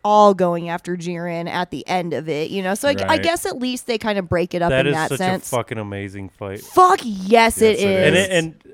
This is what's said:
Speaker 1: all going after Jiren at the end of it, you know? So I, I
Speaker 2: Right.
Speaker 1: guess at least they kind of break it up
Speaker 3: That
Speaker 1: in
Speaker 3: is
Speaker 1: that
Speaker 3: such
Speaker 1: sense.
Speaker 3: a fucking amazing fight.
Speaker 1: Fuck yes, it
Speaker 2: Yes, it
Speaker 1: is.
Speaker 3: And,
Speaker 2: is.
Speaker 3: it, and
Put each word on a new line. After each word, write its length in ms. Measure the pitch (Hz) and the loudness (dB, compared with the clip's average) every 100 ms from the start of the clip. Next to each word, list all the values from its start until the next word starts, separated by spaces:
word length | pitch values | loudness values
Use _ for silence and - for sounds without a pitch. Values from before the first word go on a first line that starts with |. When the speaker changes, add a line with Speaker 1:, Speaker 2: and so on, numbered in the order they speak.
Speaker 1:
all 300 | 208 208 208 190 | 4 8 8 6
going 340 | 175 170 170 | 2 0 -4
after 260 | 175 - 180 | -8 -6 -6
Jiren 500 | 170 170 175 170 170 | -6 -6 -6 -6 -6
at 220 | 180 175 | -6 -6
the 160 | 143 - | -8 -4
end 260 | 185 170 | -4 -2
of 140 | 135 156 | -4 -4
it, 200 | 147 160 | -4 -4
you 100 | 196 | -4
know? 100 | 185 208 | -4 -2
So 120 | 285 | -2
I, 40 | |
I 120 | 285 - | 0 0
Speaker 2:
Right. 180 | 320 | 0
Speaker 1:
guess 200 | 330 339 392 | 0 -2 -4
at 120 | 277 | -6
least 260 | 254 247 - | -6 -6 -4
they 100 | 226 | -4
kind 180 | 226 202 | -2 -4
of 80 | 175 | 0
break 240 | 175 180 | -2 -2
it 80 | 175 | -2
up 80 | 170 | 2
Speaker 3:
That 160 | 131 135 | 2 2
Speaker 1:
in 60 | |
Speaker 3:
is 20 | 156 | 0
Speaker 1:
that 140 | 147 | -2
Speaker 3:
such 80 | 135 | -2
Speaker 1:
sense. 280 | 185 185 - | -2 -4 -2
Speaker 3:
a 40 | 123 | -4
fucking 220 | - 110 | -4 -6
amazing 500 | 104 101 101 101 98 | -8 -8 -8 -10 -14
fight. 320 | - 101 98 | -12 -10 -10
Speaker 1:
Fuck 380 | - - 359 392 | -2 4 4 4
yes, 560 | 247 196 190 226 226 - | -2 -8 2 4 4 4
it 180 | 220 196 | 2 2
Speaker 2:
Yes, 0 | |
it 100 | 202 | 0
Speaker 1:
is. 180 | 190 151 | 2 4
Speaker 3:
And, 80 | 175 | 2
Speaker 2:
is. 80 | |
Speaker 3:
it, 80 | 196 | 2
and 240 | 180 165 - - | 0 -2 -6 -20